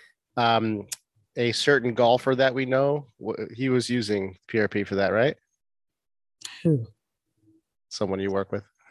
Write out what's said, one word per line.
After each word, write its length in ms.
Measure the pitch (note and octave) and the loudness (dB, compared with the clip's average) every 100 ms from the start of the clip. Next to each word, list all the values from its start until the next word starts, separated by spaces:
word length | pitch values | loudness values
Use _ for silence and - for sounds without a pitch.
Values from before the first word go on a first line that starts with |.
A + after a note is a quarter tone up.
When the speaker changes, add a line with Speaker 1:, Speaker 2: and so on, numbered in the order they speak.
| - _ _ - | -20 _ _ 0
Speaker 1:
Um, 520 | A#2 A2+ A2 G#2+ G2+ - _ _ _ - | 2 4 2 -4 -6 -14 _ _ _ -2
a 160 | A#2+ | -2
certain 420 | A2 - C#3 A#2+ | 0 0 0 0
golfer 420 | A2+ A#2 B2 C3+ C3 | 2 4 4 2 2
that 180 | C3+ B2+ | 2 2
we 100 | B2+ | -2
know, 420 | C3 C#3+ D3 C#3 - | 0 0 -2 -6 -12
w-, 280 | G#2+ - G#2+ | -8 -6 -8
he 160 | A#2 C3 | -4 0
was 200 | B2+ A#2 | 0 0
using 460 | B2 G#2 G#2 F#2+ F#2 - | -2 0 -2 -2 -10 -4
P 120 | A2+ | 0
R 80 | G2+ | 0
P 160 | G#2+ | 0
for 120 | G2 G2 | -2 0
that, 140 | G2 | 2
right? 240 | G2+ C3+ - _ _ _ _ _ _ _ _ _ _ - - | 2 2 0 _ _ _ _ _ _ _ _ _ _ -20 -4
Speaker 2:
Who? 240 | E3+ C#3+ G#2+ - _ _ _ _ _ _ _ _ _ | 0 0 -2 -14 _ _ _ _ _ _ _ _ _
Speaker 1:
Someone 300 | - G2+ F#2+ | -6 -4 -2
you 120 | G2 | -2
work 200 | G2 G2 | -2 -2
with. 120 | G2+ - _ _ | -6 -8 _ _